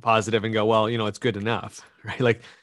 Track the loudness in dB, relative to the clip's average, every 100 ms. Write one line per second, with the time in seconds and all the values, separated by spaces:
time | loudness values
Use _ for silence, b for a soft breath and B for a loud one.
0 | 0 2 2 -2 0 0 2 2 2 0
1 | -4 -2 -4 -2 -4 -4 -6 -16 -20 _
2 | -14 0 2 2 B B